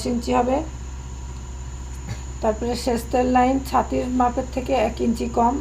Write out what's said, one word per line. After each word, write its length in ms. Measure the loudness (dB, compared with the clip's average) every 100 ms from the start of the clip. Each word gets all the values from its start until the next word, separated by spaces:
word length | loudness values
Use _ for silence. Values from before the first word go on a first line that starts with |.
| 2
ইঞ্চি 260 | -2 2
হবে। 240 | 2 2 0 -2 -8 -10 -10 -12 -12 -10 -10 -12 -10 -10 -10 -10 -10 -8 -8 -8 -2
তারপরে 340 | -2 0 -2 -2 0
শেস্তের 400 | 0 2 2 4 6
লাইন 200 | 6 4 2
ছাতির 360 | 2 2 0 0 2
মাপের 280 | 2 2 -2 -4
থেকে 180 | 0 2 2
এক 100 | 2
ইঞ্চি 260 | 0 0 0 2
কম 180 | 4 4